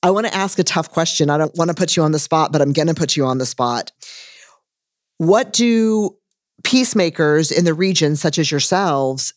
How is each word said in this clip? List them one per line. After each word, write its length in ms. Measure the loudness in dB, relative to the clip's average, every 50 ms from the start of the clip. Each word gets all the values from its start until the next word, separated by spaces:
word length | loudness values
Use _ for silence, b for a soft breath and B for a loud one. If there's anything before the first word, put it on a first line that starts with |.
| 2
I 80 | 2
wanna 180 | 2 2 0 -2
ask 300 | -2 -2 -4 -4 -2 -2
a 60 | -2
tough 260 | 0 -2 -4 -4 -4
question. 380 | -2 -2 -2 -2 0 -2 0 0
I 80 | 2
don't 180 | 0 0 -2 -2
wanna 200 | -2 -2 -2 0
put 240 | -2 -2 -2 0 0
you 40 | 2
on 100 | 2 0
the 60 | -2
spot, 320 | -2 0 0 0 0 2
but 120 | 2 0 2
I'm 100 | 2 2
gonna 220 | 0 0 0 0
put 200 | -2 -2 -2 0
you 120 | -2 0
on 100 | -2 -2
the 80 | -2 -4
spot. 480 | -6 -4 -2 -2 -2 -2 -4 -6 -10 _ B B B B B B B B B B B B B B _ _ _ _ _ _ _ _ _ _ _
What 340 | 2 4 4 4 2 0 0
do 640 | 0 2 4 4 4 2 2 2 0 0 -2 -4 _ _ _ _ _ _ _ _ _ -4
peacemakers 880 | 0 2 2 2 2 0 0 0 0 0 0 2 2 4 2 2 2
in 160 | 0 0 2
the 80 | 0 0
region, 420 | 0 0 0 0 0 0 0 0
such 220 | 0 -2 -2 0 0
as 120 | -2 -2
yourselves, 840 | -2 -2 -2 0 0 0 0 0 0 0 0 -2 -2 -4 -6 -8 -10